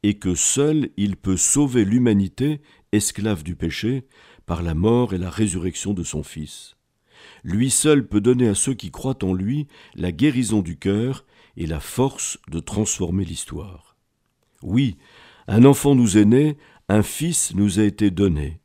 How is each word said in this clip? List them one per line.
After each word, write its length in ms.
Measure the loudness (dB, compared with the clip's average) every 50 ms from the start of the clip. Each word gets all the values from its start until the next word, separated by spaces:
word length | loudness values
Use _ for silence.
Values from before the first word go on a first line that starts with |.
et 120 | 0 0 -2
que 200 | 0 -2 -4 -2
seul 540 | 0 0 -2 0 0 0 2 2 0 -2 -2 _
il 200 | -2 -2 -2 -2
peut 200 | -4 -2 -2 -2
sauver 480 | 0 0 0 2 0 0 2 2 2 2
l'humanité, 760 | 4 2 2 4 4 4 2 2 0 _ -4 -2 -2 -2 -4 _ _ _ _ _ _
esclave 500 | -2 0 0 -2 -6 -4 -4 -4 -4 -4
du 120 | -6 -10 -8
péché, 520 | -6 -6 -6 -4 -4 -4 -4 -4 -4 -6 _ _ _ _ _ -20 _ _
par 160 | -8 -6 -4
la 120 | -4 -4 -2
mort 380 | 0 2 2 2 2 0 0
et 60 | -2 -6
la 100 | -6 -6
résurrection 640 | -2 -2 -2 -2 -2 -4 -6 -6 -6 -6 -6 -6
de 100 | -4 -6
son 200 | -6 -6 -8 -8
Fils. 540 | -8 -8 -12 -14 -12 -12 -14 -20 -20 -20 _ _ _ _ _ _ _ _ _ -20 -20 -20 -20 _ _
Lui 240 | -4 0 0 0 2
seul 380 | 0 2 4 4 4 4 2
peut 160 | 2 0 2
donner 260 | 4 4 4 4 4 2
à 60 | 2
ceux 180 | 0 -2 -4
qui 180 | -4 -6 -8 -14
croient 320 | -14 -8 -6 -6 -6 -4
en 120 | -2 -2 -2
lui 320 | -2 -2 -4 -4 -4 -6 -8 _ -20 -20 -20 _
la 160 | -6 -6 -6
guérison 520 | -2 0 0 0 2 0 -2 0 0 0
du 160 | 0 -2 -8 -4
cœur 480 | -2 -2 0 0 -2 -4 -6 -8 _ _ _ _ _ _ _ -8
et 80 | -6
la 140 | -6 -6 -6
force 580 | -8 -8 -4 -2 -2 -2 -2 -6 -10 -10 -10 -14 _ -10
de 100 | -10 -10
transformer 680 | -10 -6 -4 -4 -2 -4 -4 -4 -4 -4 -2 -4 -4
l'histoire. 720 | -4 -8 -12 -12 -12 -12 -12 -12 -14 -18 -20 _ _ _ _ _ _ _ _ _ _ _ _ _ _ _ _
Oui, 340 | -10 -2 0 0 0 0 -2 _ _ _ _ -20 -20 -20 _ _ _ -2
un 180 | 4 8 8
enfant 280 | 8 8 6 4 2 4
nous 220 | 4 4 4 6
est 80 | 6 6
né, 320 | 6 6 4 4 2 -2 -4 _ _ _ _ _ 0
un 140 | 2 2
fils 500 | 2 0 -4 -6 -4 -4 -2 -2 -4 -2 0
nous 240 | 0 0 2 2 2
a 40 |
été 280 | 0 0 0 2 0 0
donné. 500 | 2 2 0 0 0 0 -4 -6 -8 -12